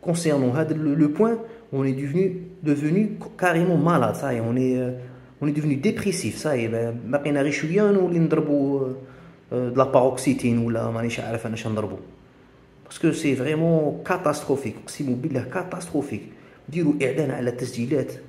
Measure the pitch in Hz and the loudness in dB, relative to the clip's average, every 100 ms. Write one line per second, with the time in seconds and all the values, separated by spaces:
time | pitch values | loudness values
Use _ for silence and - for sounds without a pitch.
0 | - 170 160 143 127 131 156 156 151 147 | -2 0 2 2 2 2 0 0 0 4
1 | 147 147 220 233 - - - 135 135 135 | 2 4 2 2 -6 -18 -8 -2 0 -2
2 | 139 160 190 180 - - 151 143 151 180 | -2 0 0 -2 -12 -8 -2 0 2 2
3 | 214 - - - 180 165 180 165 151 165 | 2 -2 -12 -2 2 2 4 4 4 4
4 | 117 - 139 120 113 123 127 127 127 127 | 2 -2 -2 -2 0 0 2 0 -2 -6
5 | - - - - 147 147 151 131 214 - | -12 -18 -20 -6 -2 0 0 0 0 0
6 | 202 170 110 - 151 135 113 113 117 120 | -2 -2 -4 -4 -2 0 0 -2 -2 -4
7 | 113 143 147 143 143 147 156 185 208 202 | -4 -2 0 0 0 -2 0 2 4 4
8 | 180 170 160 156 147 143 139 139 131 131 | 4 2 2 2 2 2 2 0 -2 -6
9 | - - - - - 123 123 127 131 135 | -12 -20 -20 -20 -6 -2 0 2 6 6
10 | 127 127 - 123 120 117 117 113 117 113 | 4 2 0 2 2 2 2 0 -2 -2
11 | 117 117 110 113 120 110 117 107 104 - | -4 -4 -6 -6 -4 -6 -2 -2 -4 -6
12 | - - - - - - - - - - | -14 -20 -20 -20 -20 -20 -20 -20 -20 0
13 | 165 143 151 127 127 156 165 160 151 - | 0 2 0 0 0 2 4 4 2 -2
14 | - 180 160 147 - 135 110 - - - | -4 0 0 -2 -2 -2 -2 -8 -14 -6
15 | 143 123 151 131 110 185 175 - - 147 | -2 -2 -2 -4 -4 -6 -6 -10 -4 -4
16 | - 104 - - - - - 156 165 - | -4 -8 -10 -20 -20 -20 -8 -2 2 2
17 | 131 139 143 135 123 120 127 - 120 147 | 0 0 -2 -2 -4 -4 -6 -4 0 0
18 | 123 - | -2 -8